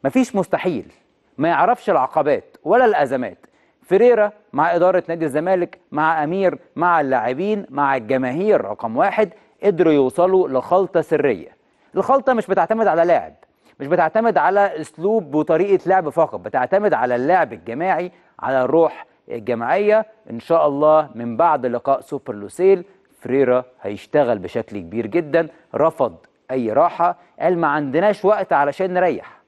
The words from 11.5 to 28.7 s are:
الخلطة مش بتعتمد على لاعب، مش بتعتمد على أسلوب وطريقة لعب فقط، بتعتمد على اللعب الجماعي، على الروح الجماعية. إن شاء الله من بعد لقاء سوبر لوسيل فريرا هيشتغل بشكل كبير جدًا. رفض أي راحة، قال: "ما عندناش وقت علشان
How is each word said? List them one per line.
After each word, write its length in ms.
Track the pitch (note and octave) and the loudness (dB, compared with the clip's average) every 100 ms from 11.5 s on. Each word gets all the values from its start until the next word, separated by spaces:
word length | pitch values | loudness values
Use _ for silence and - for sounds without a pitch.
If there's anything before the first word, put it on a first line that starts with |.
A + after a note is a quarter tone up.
| _ _ _ _ E3+ | _ _ _ _ -6
الخلطة 380 | F#3+ C4+ C4+ | 0 0 2
مش 140 | A#3 G3+ | -2 0
بتعتمد 400 | F#3+ E3+ A3 G3+ | -2 0 0 2
على 180 | E3 E3+ | 2 2
لاعب، 280 | D3+ D#2 - _ _ _ _ | 2 -2 -18 _ _ _ _
مش 80 | C#3 | -2
بتعتمد 500 | F3 D#3+ A3 A3+ E3+ | 0 2 2 0 2
على 440 | D#3 G3+ G3+ D#3+ | 2 2 0 -2
أسلوب 540 | D3 - F#3 A3 D3+ D3 | -12 -6 -2 -2 -2 -4
وطريقة 440 | D3+ E3 G3+ F#3+ E3 | 0 0 2 0 2
لعب 240 | F#3 D#3 | 0 0
فقط، 300 | E3+ D#3 G2+ | -2 -2 -2
بتعتمد 540 | A#2 C3 B2+ F#3+ G#3 | -6 -4 0 0 0
على 220 | C3 B2 B2 | 0 0 0
اللعب 380 | C3+ F3+ C#3 | 2 0 0
الجماعي، 580 | G#2+ G2 B2 F3+ E3 F3+ _ _ - | -6 -12 -6 -2 -2 -4 _ _ -10
على 220 | B2+ C3 | -2 0
الروح 440 | B2 E3 D#3+ - - _ - | 2 2 2 0 -20 _ -14
الجماعية. 720 | A#2 G#2+ A#2 A#2 F3+ G#3 G#3+ G#3 _ - | -10 -6 -6 -2 0 2 2 0 _ -16
إن 100 | A#2 | -16
شاء 280 | - E3 D3+ | 0 2 2
الله 420 | C#3 D3+ D#3 D3 A2+ | 2 4 4 2 -8
من 220 | A#2+ A2+ | -8 0
بعد 280 | E3 D3 B2 | 0 0 -2
لقاء 360 | A#2+ - C3+ | -4 -2 -2
سوبر 340 | - C#3 - G#2 | -2 -12 -10 -12
لوسيل 480 | G2+ - F#3+ F#3+ F3 _ _ _ | -12 0 2 2 -2 _ _ _
فريرا 460 | - C3 B2+ B2 B2+ _ | -4 0 2 2 -2 _
هيشتغل 580 | - G#2+ - D3+ B2 G#2+ | -12 -12 -2 0 2 -2
بشكل 400 | F2 A#2+ - G#2 | -4 -8 -8 -12
كبير 280 | E2+ G#2+ G#2+ | -10 -8 -4
جدًا. 400 | E3+ D3+ D#3+ D#3+ - _ - | -4 0 -2 -2 -10 _ -2
رفض 400 | D#3+ - A#2+ E2 _ _ - | -2 0 -4 -4 _ _ -8
أي 220 | C3 A2+ | -6 -2
راحة، 440 | A#2 E3+ - F3 F3 _ - | 0 0 2 -2 -2 _ -4
قال: 180 | E3 F3 | -2 0
"ما 100 | D#3+ | 0
عندناش 580 | D3+ C#3+ D3+ G3+ G3+ F#3+ | -2 -2 0 0 0 0
وقت 280 | G#3 F#3 | 0 0
علشان 400 | D#3 C#3+ | 0 0